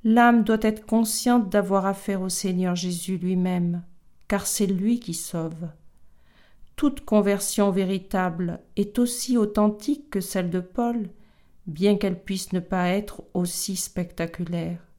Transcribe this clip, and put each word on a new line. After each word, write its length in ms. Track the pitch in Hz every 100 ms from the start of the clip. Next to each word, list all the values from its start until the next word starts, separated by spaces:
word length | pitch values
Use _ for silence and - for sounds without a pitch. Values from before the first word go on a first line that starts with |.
L'âme 400 | 220 226 240 233
doit 160 | 220 220
être 220 | 220 214
consciente 640 | - 226 220 - 247 247 196
d'avoir 360 | 208 190 196 190
affaire 340 | 190 - 196
au 80 | 185
Seigneur 460 | 180 196 180 180
Jésus 420 | 180 180 175 175 185
lui-même, 680 | 180 185 185 180 175 175 175 - - - -
car 180 | 196
c'est 220 | 196 - 196
lui 320 | 190 202 240
qui 160 | -
sauve. 540 | 165 - 170 160 160 170 - - _ - - _ _ _ - -
Toute 300 | - 294 -
conversion 680 | - 214 202 202 196 - 202
véritable 880 | 190 185 190 185 190 185 170 175 170 _
est 240 | - 202 208
aussi 380 | 240 - - 240
authentique 760 | 208 214 208 208 - 285 -
que 100 | 202
celle 300 | 185 190 175
de 100 | 180
Paul, 500 | 180 - 240 233 190 - - _ _ - -
bien 280 | 151 196 202
qu'elle 240 | 202 175
puisse 320 | - 190 -
ne 80 | 185
pas 280 | 180 185 180
être 340 | 196 208 - -
aussi 440 | - 180 - - 190
spectaculaire. 1040 | - - 175 - 165 165 175 170 165 170 -